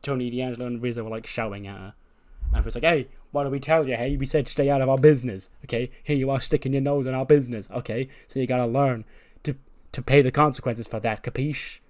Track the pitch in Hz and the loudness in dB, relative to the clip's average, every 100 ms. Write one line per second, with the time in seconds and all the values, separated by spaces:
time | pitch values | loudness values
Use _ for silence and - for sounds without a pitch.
0 | - 135 123 120 127 117 123 120 123 117 | -4 -4 -4 -4 -6 -6 -6 -4 -4 -6
1 | 110 113 - - 113 101 101 98 95 - | -6 -8 -8 -6 -6 -6 -12 -12 -14 -18
2 | _ _ _ - - - - 113 151 165 | _ _ _ -8 -2 0 0 2 2 2
3 | - - - 143 139 139 135 160 139 117 | 0 -12 -6 -4 -2 -4 2 2 2 -2
4 | 123 143 135 156 135 - 139 139 131 135 | -2 -2 0 0 0 0 2 4 4 6
5 | 147 143 123 95 - - - 117 123 - | 6 6 0 -8 -12 -20 -6 -4 -4 -8
6 | - 143 131 135 - 147 135 135 135 143 | -4 -2 0 -2 0 0 0 0 0 0
7 | 131 131 131 147 123 117 98 113 - 110 | -2 -4 6 6 6 -6 -8 -10 -6 -6
8 | 131 - - - 127 123 120 123 139 120 | -6 -10 -10 -4 -2 0 0 2 2 0
9 | 110 - _ - - 139 - - - - | -8 -20 _ -10 -8 -8 -10 -20 -14 -10
10 | 127 135 127 135 151 131 - 117 113 113 | 4 4 6 4 2 2 -6 -6 -6 -4
11 | 110 107 - - 139 135 - - | -4 -4 -6 -4 -4 -6 -10 -16